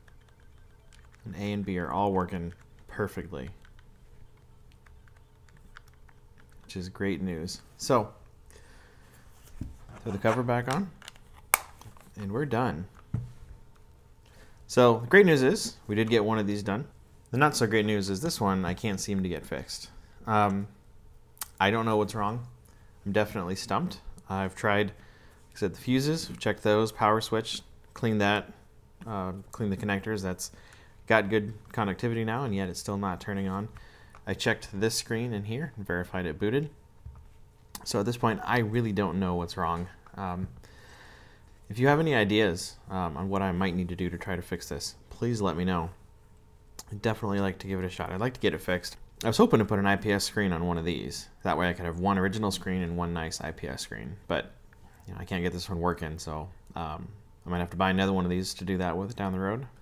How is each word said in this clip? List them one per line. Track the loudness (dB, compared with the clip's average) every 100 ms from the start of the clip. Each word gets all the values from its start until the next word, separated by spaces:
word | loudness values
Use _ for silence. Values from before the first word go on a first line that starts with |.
| -20 -20 -20 -20 -20 -20 -20 -20 -20 -20 -20 -18
And | -12 -6
A | -4
and | -2
B | -2 -2
are | -2
all | 0 2
working | 2 0 -4 -8 -10 -18 -20 -12
perfectly, | -4 -4 -4 -10 -10 -10 -12 -20 -20 -20 -20 -20 -20 -20 -20 -20 -20 -20 -20 -20 -20 -20 -20 -20 -20 -20 -20 -20 -20 -20 -20 -20 -20 -20 -20 -20 -20
which | -12 -8
is | -8
great | -2 -2 0
news. | -2 -4 -6 -10 -16 -6
So, | 2 2 2 -6 -20 -20 -20 -20 -20 -20 -20 -20 -20 -20 -20 -20 -16 -14 -14 -14 -18 -12
throw | -6
the | 0
cover | 2 2
back | 2 0 0
on, | -2 -4 -8 -20 -20 -20 -20 -6 -6 -6 -18 -20 -20 -18 -10
and | -6
we're | -4 -2
done. | 0 0 -4 -8 -14 -8 -8 -8 -12 -18 -18 -20 -20 -20 -20 -20 -20 -20 -20 -20 -20 0
So, | 6 8 8
the | 8
great | 8 10
news | 8
is, | 6 4 -2 -8 -2
we |
did | 2 4
get | 4
one | 4 2
of | 0
these | -2
done. | -2 -2 -4 -14 -20 -20 -4
The | 4
not | 4
so | 4 2
great | 4
news | 4 2 0
is | -2
this | -2 0
one | 2 2
I | 0
can't | -2 -4 -4
seem | -2 -2
to | -2
get | -4
fixed. | -4 -8 -6 -12 -14 -18 -20 -12 0
Um, | 4 4 2 -4 -10 -20 -20 -20 -20 -20 -14 -12 0
I | 2
don't | 4
know | 4 2
what's | 2
wrong. | 0 -2 -4 -8 -16 -20 -20 -20 -10
I'm | 0
definitely | 2 2 -2 -4
stumped. | -4 -2 0 -2 -6 -12 -14 -6
I've | -2 -2
tried, | -2 2 2 2
like | -4 -18 -20 -20 -20 -20 -4
I |
said, | -4
the | -2
fuses, | 0 2 2 0 -4 -4
checked | -2 2
those, | 4 4 4
power | 4 4 4
switch, | 2 -2 -2 -8 -12 -20 -20
cleaned | -2 0 4
that, | 4 4 0 -12 -20 -20 -20 -18 -8
uh, | -6 -6 -8 -10
cleaned | -4 -2
the | -2
connectors. | 0 -2 -2 -2
That's | -2 -4 -8 -12 -20 -20 -20 -8 4
got | 4 6
good | 2 0 -6 -6
conductivity | -2 0 0 0 0
now, | -2 -2
and | 0
yet | 0 -2
it's | -4
still | -4 -2
not | -2 -4
turning | -4 -4 -2
on. | -4 -6 -12 -20 -20 -20 -12 -6
I |
checked | -2 0 -2 -4
this | -2 0
screen | 0 -2 -4 -2
in | -4
here | -4 -6 -6 -8
and | -4
verified | -2 -2 -4
it | -4 -2
booted. | 0 0 -2 -8 -20 -20 -18 -18 -20 -20 -20 -20 -20 -14
So | -2 0
at | 0
this | 2
point, | 0 0
I | 0 2
really | 2 2 2
don't | 2 0 2
know | 0
what's | 0 -2 -2
wrong. | -2 -2 -6 -12 -18 -10
Um, | -8 -6 -6 -10 -20 -20 -20 -20 -20 -20 -20 -20 -20 -20 -8
if | 2
you | 6
have | 6
any | 6
ideas, | 4 6 6 4 2 -6 -12 -8
um, | -4 -4 -4
on | -2
what | 0
I | 0
might | 2 0
need | 0 -2
to | -2
do | -4
to | -4
try | -4
to | -6
fix | -4 -8 -6
this, | -8 -8 -12 -18
please | -4 -2 0
let | 0 2
me | 0
know. | 0 -2 -8 -20 -20 -20 -20 -20 -20 -20 -18 -12
I'd | -4
definitely | -2 0 0 0
like | 0 -2
to | -4
give | -4
it |
a | -4
shot. | -4 -4
I'd | -2
like | -2
to | 0
get | 0
it | 0
fixed. | 0 -2 -2 -12 -16 -4
I | 2
was | 6
hoping | 8 6
to |
put | 4 2
an | 4
I | 2
P | 2
S | 0
screen | 0 0 0
on | 2 0
one | 0
of | -2
these. | -2 -4 -10 -14 -6
That | -2 2
way | 2
I |
could | 0
have | -4 0
one | 2 2
original | 2 0 -2
screen | -2 -2 -2
and | -2 -2
one | -2
nice | -4 -4 -6
I | -8
P | -8 -8
S | -8
screen. | -10 -10 -10 -10 -4
But, | -2 -4 -12 -20 -20 -20 -20 -14
you |
know, | -12
I |
can't | -4 -2
get | 0
this | -2 -4
one | 0
working, | 0 0 -4 -8
so, | -8 -8 -8 -14 -12 -8
um, | -8 -8 -12 -16 -20 -14 -4
I |
might | -2
have | -2
to | 2
buy | 2
another | 4 4
one | 2
of | 2
these | 0 -2
to | -4
do | -2 0
that | 0 -2
with | -4 -4
down | -4
the | -2
road. | -2 -2 -6 -14